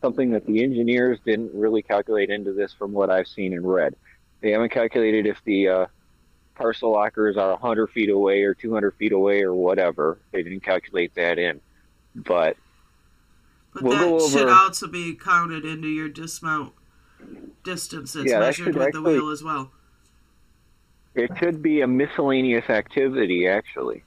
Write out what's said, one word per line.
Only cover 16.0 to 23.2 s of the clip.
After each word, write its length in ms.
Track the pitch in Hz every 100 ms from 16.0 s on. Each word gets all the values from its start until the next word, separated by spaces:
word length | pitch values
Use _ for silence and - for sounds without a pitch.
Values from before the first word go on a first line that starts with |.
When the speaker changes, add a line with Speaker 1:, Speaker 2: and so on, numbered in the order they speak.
| 156
Speaker 2:
dismount 640 | 151 160 - 165 156 135 - _ _ _ _ - - - -
distance 500 | 180 175 - 160 139
that's 120 | 160 135
Speaker 1:
Yeah, 140 | 113
that 60 | 117
Speaker 2:
measured 200 | 147 175
Speaker 1:
should 100 | 143
Speaker 2:
with 160 | 135
the 60 | 151
Speaker 1:
actually 160 | 160
Speaker 2:
wheel 160 | 147 151
as 120 | 147
well. 260 | 156 147 131 _ _ _ _ _ _ _ _ _ _ _ _ _ _
Speaker 1:
It 160 | 131 120 -
should 240 | 175 160
be 180 | 156 151
a 40 | 131
miscellaneous 840 | 127 143 - 139 135 131 117 -
activity, 760 | 110 - - 135 131